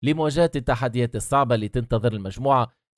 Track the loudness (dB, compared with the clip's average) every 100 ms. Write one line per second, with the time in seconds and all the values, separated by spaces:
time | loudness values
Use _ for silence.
0 | -2 0 0 2 2 0 -2 -2 0 -2
1 | -2 -4 -2 0 2 0 0 -4 -2 0
2 | 0 -2 -8 -4 2 2 2 _ _